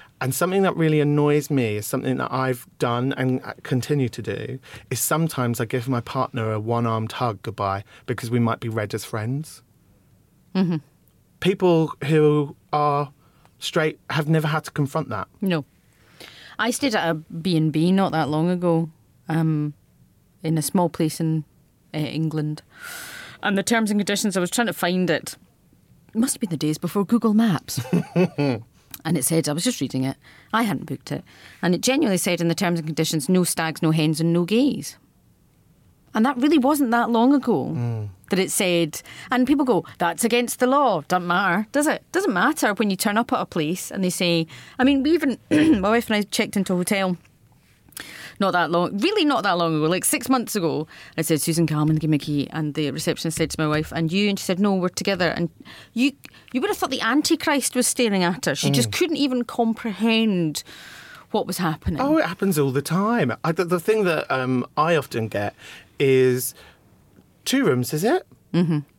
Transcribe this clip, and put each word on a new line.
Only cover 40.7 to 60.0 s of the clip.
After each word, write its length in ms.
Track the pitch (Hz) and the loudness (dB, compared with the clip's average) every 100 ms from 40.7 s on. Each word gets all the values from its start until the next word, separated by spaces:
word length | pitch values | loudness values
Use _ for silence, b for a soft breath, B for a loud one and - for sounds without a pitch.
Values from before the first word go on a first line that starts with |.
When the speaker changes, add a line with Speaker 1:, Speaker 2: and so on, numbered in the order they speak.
| 285 254 165 - | 4 4 2 0
Speaker 2:
Doesn't 200 | 185 175 | -2 2
matter, 400 | 180 190 185 214 | 0 2 0 0
does 160 | 285 294 | 0 0
it? 160 | 208 _ | -2 _
Doesn't 220 | 359 392 | -2 0
matter 400 | 180 247 302 226 | 2 2 2 0
when 160 | 196 208 | 0 0
you 80 | 185 | 0
turn 200 | 208 214 | 0 0
up 140 | 240 | 0
at 80 | 247 | -2
a 60 | 185 | -2
place 460 | 175 151 180 - | -2 -2 -4 -6
and 120 | 190 | -2
they 60 | 180 | -2
say, 360 | - 175 165 165 B B B | 0 2 2 0 B B B
I 60 | |
mean, 200 | 254 277 | 2 4
we 80 | 277 | 2
even, 260 | 330 294 - | 2 0 -4
<clears throat> 360 | - 302 311 220 | 0 4 4 4
my 100 | 196 | 4
wife 180 | 233 - | 0 2
and 80 | 214 | -2
I 60 | |
checked 340 | 202 - 208 202 | 0 -2 0 0
into 160 | 185 | 0
a 40 | 180 | 0
hotel 380 | 180 202 185 175 _ _ _ _ _ _ _ - B B B B | 0 0 0 -2 _ _ _ _ _ _ _ -20 B B B B
not 120 | 196 | 0
that 180 | 175 156 | 2 2
long, 260 | 175 175 196 | 2 0 0
really 260 | 330 440 302 | 0 2 2
not 160 | 254 | 2
that 160 | 196 175 | 2 2
long 180 | 165 156 | 2 2
ago, 120 | 156 | 2
like, 180 | 185 - | 0 -2
six 240 | 302 - | -4 2
months 260 | 262 - 208 | 0 0 -2
ago. 320 | 165 139 156 B B - | -2 -2 -6 B B -6
I 60 | |
said, 180 | 160 156 | 0 0
"Susan 240 | - 160 156 | 2 2 2
Calman, 300 | 151 151 156 | 2 2 2
give 100 | 156 | 2
me 60 | 147 | 0
a 20 | |
key." 280 | 151 143 - | 0 -4 -4
And 240 | 160 151 151 | -6 -6 -4
the 160 | 143 | -4
receptionist 440 | 151 170 - 165 - | -4 -4 -4 -4 -4
said 120 | 160 | -4
to 100 | - | -2
my 80 | 151 | -2
wife, 240 | 151 156 | -2 -4
"And 200 | 165 160 | -4 -2
you?" 180 | 190 208 | 0 0
And 80 | 196 | -2
she 80 | - | -2
said, 140 | 180 | 0
"No, 160 | 202 190 | 2 2
we're 140 | 180 | 0
together." 400 | - 196 185 165 | -2 -4 0 0
And 200 | - 170 - B B B | 0 -4 -6 B B B
you, 180 | 226 277 - - B B | 0 0 -2 -20 B B
you 80 | 254 | -4
would 80 | 403 | -2
have 80 | - | -2
thought 140 | 339 | -4
the 100 | 262 | -2
Antichrist 720 | 220 285 302 320 320 285 - 247 | 0 0 2 0 2 0 0 0
was 120 | - | 0
staring 360 | - 233 196 | 2 2 2
at 220 | 175 185 156 | 2 0 -2
her. 80 | |
She 160 | 135 143 | 0 2
just 200 | 139 113 | 2 0
Speaker 1:
Mm. 20 | |
Speaker 2:
couldn't 240 | - 349 311 | 0 -2 0
even 260 | 277 254 | 0 0
comprehend 1200 | 233 - 226 220 226 185 | -2 -2 0 0 -6 0